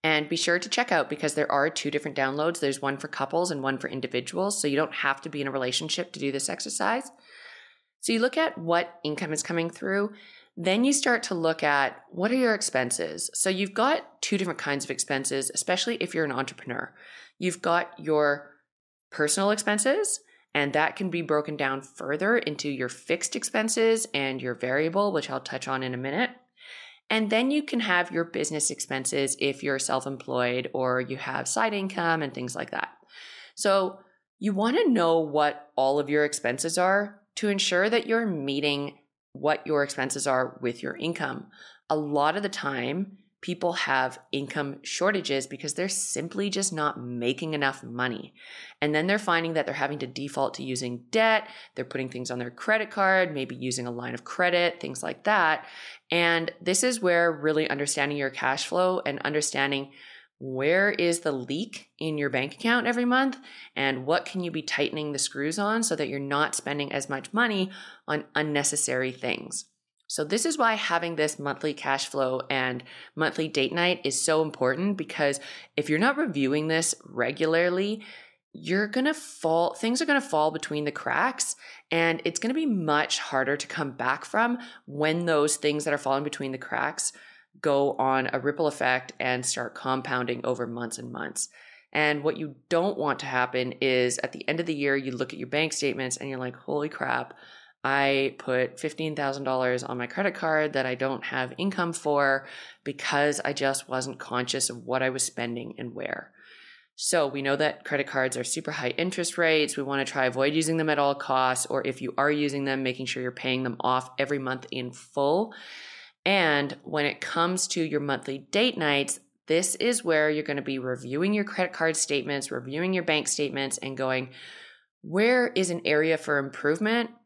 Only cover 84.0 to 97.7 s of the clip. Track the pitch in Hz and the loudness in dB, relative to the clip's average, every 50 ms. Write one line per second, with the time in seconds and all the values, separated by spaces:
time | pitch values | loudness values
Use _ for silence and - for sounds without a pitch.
84 | 123 127 135 143 - - - 214 226 240 240 247 - - - - _ - 143 143 | 0 0 0 0 -4 -2 2 2 2 2 0 -2 -6 -14 -18 -20 _ -12 -2 0
85 | 151 156 160 170 175 170 160 147 147 151 151 - - 151 147 151 147 160 143 143 | 2 2 2 2 2 4 4 4 4 4 2 2 2 2 2 2 0 0 0 0
86 | - 135 135 139 143 147 147 - 135 135 131 131 - - - - 135 135 - - | 2 0 0 0 0 -2 -4 -4 -6 -6 -6 -8 -6 -4 -2 0 0 -2 -2 -2
87 | - - - - - - - - _ _ _ - - 151 143 139 139 143 - - | -4 -4 -6 -8 -20 -20 -20 -20 _ _ _ -2 2 4 4 4 4 2 2 2
88 | 131 135 131 131 127 - - 131 123 143 147 - 160 147 - - - 127 127 127 | 2 4 4 4 2 2 -2 0 0 0 0 2 2 0 2 2 2 2 2 2
89 | 127 - - _ - 127 127 127 123 - - 123 120 120 - - - 131 131 131 | 0 -6 -6 _ 0 0 0 0 0 -2 -2 -2 -4 -6 -8 -6 0 0 0 0
90 | 127 131 131 127 123 123 123 123 - - 127 120 120 117 117 120 120 113 113 113 | 0 -2 -2 0 0 0 -2 -2 0 -2 0 0 -2 -6 -4 -6 -6 -6 -6 -8
91 | 120 120 120 - - - - - - - - - - - - - _ _ - 147 | -10 -10 -8 -8 -8 -6 -4 -6 -6 -6 -8 -20 -20 -20 -20 -20 _ _ 0 2
92 | 151 151 147 147 143 156 - - 156 147 135 - _ _ 175 165 175 202 185 - | 2 2 2 2 0 -2 -2 -2 -6 -8 -10 -14 _ _ 2 2 2 2 0 0
93 | 147 147 131 - - 139 131 127 127 123 - 127 127 127 - - 135 131 127 127 | 0 0 0 -2 -2 -2 0 0 0 2 0 -2 -2 -2 -2 0 2 4 4 4
94 | 123 123 127 - - 135 - - - - 156 165 170 165 160 143 143 139 139 139 | 4 2 2 -2 -4 -6 -6 -6 -4 -2 0 0 0 -2 -2 0 2 2 2 2
95 | 135 135 127 120 135 127 - - 123 127 143 147 160 160 - - 143 139 - 135 | 0 -4 -4 -4 -6 -6 -4 -10 -6 -2 0 2 2 2 0 0 0 0 0 0
96 | 131 127 - - - 139 135 127 127 123 127 - - - 143 147 147 156 - - | -4 -4 -4 -6 -6 -8 -6 -6 -6 -6 -8 -10 -6 -4 -2 -2 -2 -4 -4 -4
97 | 135 131 123 127 123 - - - - - - - - - | -2 -2 0 -2 -2 -6 -12 -20 -20 -20 -20 -20 -20 -20